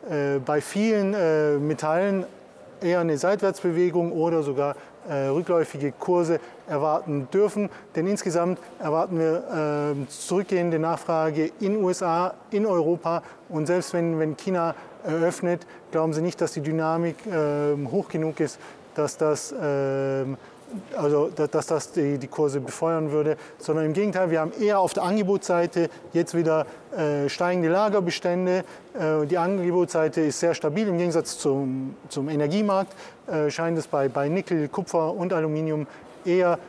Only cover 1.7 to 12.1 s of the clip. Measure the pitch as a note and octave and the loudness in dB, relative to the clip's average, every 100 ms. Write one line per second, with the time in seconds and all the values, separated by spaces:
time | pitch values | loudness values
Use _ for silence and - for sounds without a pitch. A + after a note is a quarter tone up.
1.7 | D#3 D#3 D#3+ G3 G3 F3+ - - - - | 0 0 2 2 0 -2 -10 -20 -20 -20
2.7 | - F3 F3 E3+ D3 E3+ G3+ G3 F#3 F#3+ | -4 0 2 2 2 2 2 0 0 -2
3.7 | E3 F3+ F3 E3+ E3+ E3 E3 D3 C3+ C#3+ | 2 2 2 0 0 2 2 0 0 -2
4.7 | C#3 - - G#3+ C#3+ C3+ C#3 F3 F3 D#3 | -2 -12 -18 -6 -2 0 0 2 2 2
5.7 | C#3+ C#3+ - - F3 E3 E3 - - - | -2 -6 -4 0 2 2 0 -2 -20 -6
6.7 | D3+ D3+ D#3 - C#3+ C3+ F#3+ G#3 G3+ G3+ | -2 0 0 -2 -4 -2 2 2 2 -4
7.7 | - - - F3 G3+ - E3 E3+ F3+ - | -6 -10 -4 -2 0 0 0 0 -2 -6
8.7 | - D3+ D#3 F3 E3+ D#3+ E3 E3+ F#3+ D3+ | -10 -2 0 0 0 2 0 -2 -2 0
9.7 | D3 D3 C#3+ C3+ - - F3+ G3 F#3 F3 | 0 -2 -2 -6 -10 -2 -2 0 0 2
10.7 | E3 D#3+ E3+ - E3 D#3+ D3+ D#3 - G3 | 0 0 -2 0 0 2 0 -2 -2 -2
11.7 | G#3+ F#3 F3+ F#3 | 0 0 0 0